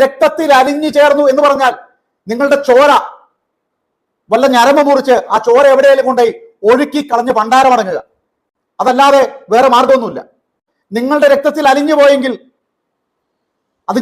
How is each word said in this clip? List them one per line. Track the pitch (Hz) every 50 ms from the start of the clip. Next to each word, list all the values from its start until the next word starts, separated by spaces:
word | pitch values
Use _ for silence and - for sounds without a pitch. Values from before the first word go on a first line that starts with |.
| 269
രക്തത്തിൽ | 269 - - 311 294 - - 320 294 277 262
അലിഞ്ഞു | 262 277 285 294 311 302 - 285
ചേർന്നു | 294 294 285 285 294 269
എന്ന് | 262 285 294
പറഞ്ഞാൽ | 285 277 262 269 247 - - - _ _ _ _ _ _ _ _ 185
നിങ്ങളുടെ | 226 240 285 269 - - 190 -
ചോര | 240 254 285 294 277 220 - - - - _ _ _ _ _ _ _ _ _ _ _ _ _ _ _ _ _ _ _ _ _ _
വല്ല | 202 233 269 277 262
ഞരമ്പ് | 240 233 262 285 302 294 285
മുറിച്ച് | 277 269 269 262 240 214 - - 196
ആ | 220 - 240
ചോര | 233 262 285 277 262
എവിടെയെങ്കിലും | 269 277 277 269 269 247 254
കൊണ്ടേ | 247 240 240 226 - - - - _ _ 196 214
ഒഴുക്കി | 247 254 294 285 269 294 285 -
കളഞ്ഞ് | 240 233 240 247 247 226
പണ്ടാരമടങ്ങുക, | 214 226 262 262 269 269 247 233 202 185 170 - - _ _ _ _ _ _ _ _ _ _ _ _ _ _ -
അതല്ലാതെ | - 262 240 254 277 285 277 277 254 - - - - - 208
വേറെ | 240 262 262 240
മാർഗമൊന്നുമില്ല. | 240 262 - 269 254 226 185 135 120 - - _ _ _ _ _ _ _ _ _ _ _ _ 196 226
നിങ്ങളുടെ | 247 269 294 294 294 285 277
രക്തത്തിൽ | 277 285 302 285 311 294 269
അലിഞ്ഞു | 269 285 285 311 311 294
പോയെങ്കിൽ | 285 277 277 277 254 262 226 - - _ _ _ _ _ _ _ _ _ _ _ _ _ _ _ _ _ _ _ _ _ _ _ _ _ _ _ _ -
അത് | 202 247